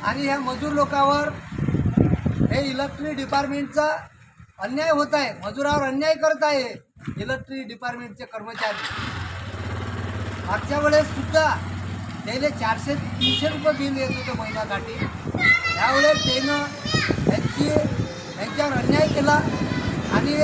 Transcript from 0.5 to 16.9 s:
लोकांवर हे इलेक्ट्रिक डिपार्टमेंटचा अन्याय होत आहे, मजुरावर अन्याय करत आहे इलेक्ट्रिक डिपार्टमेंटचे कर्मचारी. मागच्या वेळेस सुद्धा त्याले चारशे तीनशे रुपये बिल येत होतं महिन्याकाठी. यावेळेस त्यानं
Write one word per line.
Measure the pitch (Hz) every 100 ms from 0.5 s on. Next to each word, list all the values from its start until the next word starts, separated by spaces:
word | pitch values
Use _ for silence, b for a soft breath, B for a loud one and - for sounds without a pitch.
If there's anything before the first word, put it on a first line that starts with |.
| 254 294
लोकांवर | 294 285 285 277 285 294 - - - - - - - - - - - -
हे | 262 277
इलेक्ट्रिक | 262 277 - 294 277
डिपार्टमेंटचा | 269 277 285 285 277 294 302 311 - - - _ - -
अन्याय | 196 262 320
होत | 294 294
आहे, | 294 262 170
मजुरावर | 190 214 285 294
अन्याय | 269 262 311
करत | 320 311 311
आहे | 302 285 247 - _ - - -
इलेक्ट्रिक | 247 262 254 269 226
डिपार्टमेंटचे | 233 247 240 240 196
कर्मचारी. | - 220 214 226 214 196 - - - - - - - - - - - - - - - - -
मागच्या | 208 - 294
वेळेस | 302 302 302
सुद्धा | - 262 311 311 - - - - - - - 214
त्याले | 247 294
चारशे | - 226 220 269
तीनशे | 285 - - 254 262 302
रुपये | 302 302
बिल | 277 277 269
येत | 262
होतं | 247 254 -
महिन्याकाठी. | - 220 214 202 - - - - - - - - 679 -
यावेळेस | 240 269 302 311
त्यानं | 262 254 269 285 285 285 -